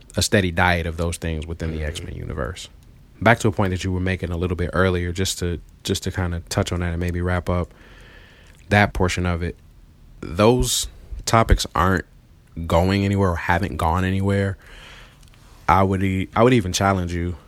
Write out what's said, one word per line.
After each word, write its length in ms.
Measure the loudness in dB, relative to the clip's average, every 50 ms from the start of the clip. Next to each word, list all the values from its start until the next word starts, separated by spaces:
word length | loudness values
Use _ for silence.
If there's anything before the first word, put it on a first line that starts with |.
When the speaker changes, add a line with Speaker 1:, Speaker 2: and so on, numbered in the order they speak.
| -20 -8 -4
Speaker 1:
a 60 | -4
steady 300 | 0 2 2 2 2 2
diet 340 | 2 2 2 2 2 0 -2
of 120 | -4 -4
those 200 | -2 -4 -4 -4
things 280 | -4 -6 -4 -4 -4 -6
within 240 | -8 -8 -8 -6 -6
the 60 | -6 -6
Speaker 2:
Mm-hmm. 80 | -6
Speaker 1:
X-Men 280 | -6 -8 -8 -12 -12 -10
universe. 540 | -10 -10 -8 -6 -6 -6 -6 -8 -12 -16 -18 -20 -20 -20 -20 -20 -20 -20 -20 -10 2
Back 180 | 4 4 4 4
to 80 | 2
a 40 | 0
point 200 | 0 2 0 0
that 120 | 0 -2 -2
you 80 | -4
were 80 | -2 -2
making 300 | -2 -2 -2 -4 -4 -6
a 80 | -4
little 180 | -4 -2 -2 -2
bit 140 | -4 -4 -2 2
earlier, 380 | 2 2 2 2 0 -2 -4
just 280 | -2 -2 -4 -4 -4 -4
to, 200 | -4 -4 -4 -6 -10 -16 -20 -10 -6
just 200 | -4 -4 -4 -4
to 80 | -6
kinda 300 | -4 -4 -4 -4 -4 -6 -8 -2
touch 220 | -2 -2 0 0
on 80 | -2 -4
that 100 | -2 -4
and 80 | -2 -2
maybe 220 | -2 -2 -2 -2
wrap 280 | -2 -2 -2 -2 -2 -2
up 240 | -2 -2 -2 -4 -8 -18 -20 -20 -20 -20 -20 -20 -20 -20 -20 -20 -20 -20 -20 -20 -20 -20 -2 2
that 240 | 4 4 4 4 2
portion 320 | 0 0 0 0 -2 -2
of 180 | -2 -2 -2 -4
it. 140 | -6 -8 -10 -18 -20 -20 -20 -20 -20 -20 -20 -20 -20 -18 -16
Those 680 | -14 -6 2 4 6 6 6 4 2 0 -2 -4 -4 -6 -10 -18 -16 -14 -14 -10 -2
topics 400 | 2 2 4 6 4 4 2 2 -2 0
aren't 300 | 0 2 2 2 0 -2 -6 -16 -20 -20 -20 -20 -20 -20 -16 -12 -10 -2
going 360 | 2 2 4 4 4 2 2 2
anywhere 280 | 2 2 2 2 2
or 40 | 0
haven't 400 | -2 0 0 0 0 0 -4 -4
gone 280 | -2 0 0 2 2 0
anywhere. 520 | 0 0 0 0 0 0 0 0 -2 -4 -8 -14 -20 -20 -20 -20 -20 -20 -20 -20 -20 -20 -20 -20 -20 -20 -20 -20 -20 -20 -6 0
I 160 | 2 4 4 4
would 200 | 2 2 0 0
e-, 260 | -2 -2 -2 -4 -2 2
I 80 | 4 4
would 100 | 6 6
even 180 | 4 2 0
challenge 420 | -2 0 2 2 2 0 -2 -4 -4
you 220 | -4 -4 -4 -6 -8 -14